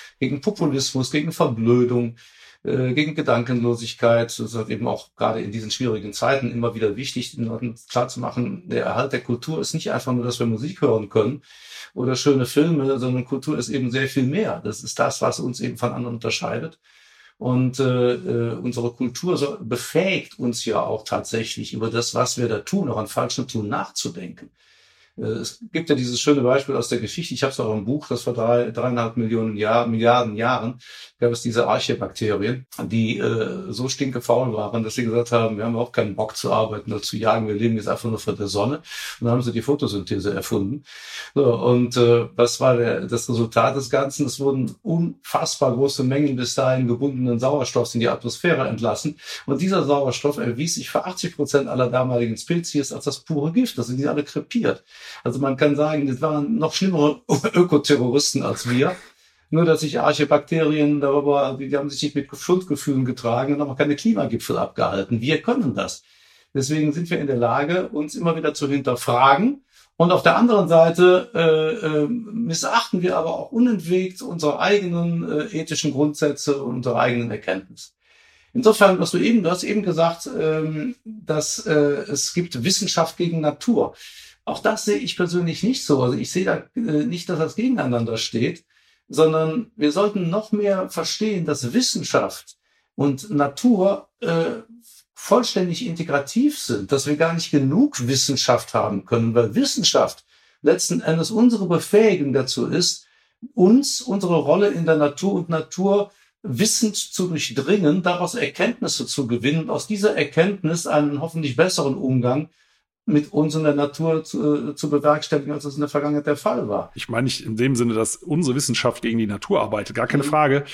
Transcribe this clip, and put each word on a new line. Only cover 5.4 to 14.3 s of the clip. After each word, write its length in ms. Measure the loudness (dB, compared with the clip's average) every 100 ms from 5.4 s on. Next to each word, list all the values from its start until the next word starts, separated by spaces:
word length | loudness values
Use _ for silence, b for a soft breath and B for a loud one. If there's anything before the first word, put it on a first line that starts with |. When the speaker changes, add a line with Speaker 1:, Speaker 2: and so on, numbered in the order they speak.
Speaker 1:
in 120 | -6
diesen 180 | -8 -8
schwierigen 420 | -4 -2 -2 -6
Zeiten 380 | -2 0 0 -2
immer 240 | -2 -4
wieder 220 | 0 -2 -2
wichtig, 400 | -6 -8 -8 -6
den 80 |
Leuten 300 | -6 -6 -8 -10 -6
klarzumachen, 800 | -2 -2 -4 -6 -4 -4 -6 -6
der 160 | -4 -2
Erhalt 260 | -2 -2
der 80 | -4
Kultur 400 | -4 -4 -4 -4
ist 140 | -4
nicht 180 | -6 -4
einfach 200 | -4 -2
nur, 120 | -2
dass 140 | -2 -2
wir 60 | -2
Musik 340 | -2 -4 -2
hören 280 | 2 2 2
können 340 | 0 0 -2 B B B B B
oder 220 | -4 -2 2
schöne 300 | 4 4 2
Filme, 520 | 2 2 2 0 0
sondern 260 | 0 -2
Kultur 320 | -2 -6 -2 -4
ist 100 | -2
eben 220 | -2 -2
sehr 180 | -2 0
viel 160 | 0
mehr. 360 | 0